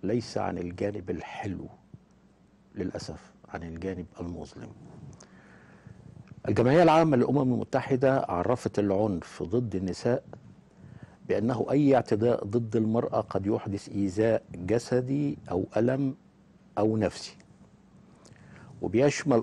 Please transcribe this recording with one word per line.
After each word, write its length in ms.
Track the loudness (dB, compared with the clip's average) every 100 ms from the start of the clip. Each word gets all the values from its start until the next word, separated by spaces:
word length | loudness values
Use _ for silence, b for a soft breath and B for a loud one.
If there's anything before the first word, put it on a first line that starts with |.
ليس 360 | -2 -2 -2 -4
عن 200 | -4 -4
الجانب 520 | -8 -4 -4 -4 -8
الحلو، 580 | -8 -8 -10 -8 -8 -10 -16 _ -20 _ _ _ _ _ _ _
للأسف 580 | -8 -6 -6 -10 -14 -16 -20 -14
عن 140 | -12
الجانب 440 | -10 -8 -8 -8 -10 -10
المظلم. 480 | -10 -10 -14 -16 -18 -18 -20 -20 -20 -20 B B B B B B B B B -20 -20 -12 -2
الجمعية 340 | 2 6 8
العامة 340 | 8 8 6 4
للأمم 360 | 4 2 2
المتحدة 640 | 0 0 -2 0 2 4 2 0
عرفت 500 | -2 0 0 0 0
العنف 640 | 2 2 2 -2 -6 -10
ضد 320 | -2 -2 -2
النساء 500 | -4 -4 -4 -2 -2 -4 -20 -20 -20 _ B B B B B -4
بأنه 380 | 0 0 0 0
أي 240 | 2 6
اعتداء 500 | 4 4 2 2 0
ضد 320 | 0 -2 0 0
المرأة 440 | 2 0 0 -2
قد 260 | -2 -4 -2
يحدث 420 | -2 -2 -8 -6
إيذاء 540 | -4 -4 2 2 2 -2
جسدي 840 | -12 -2 -2 0 -2 0 -2 -2 -6 -6
أو 140 | -4 -2 0
ألم 380 | 2 2 -2 -4 _ _ _ _ -12 0
أو 180 | 2 2
نفسي، 400 | 0 -2 -16 -18 -20 -20 -20 _ _ -20 -20 B B B B B B -8
وبيشمل 600 | -2 4 4 2 2 2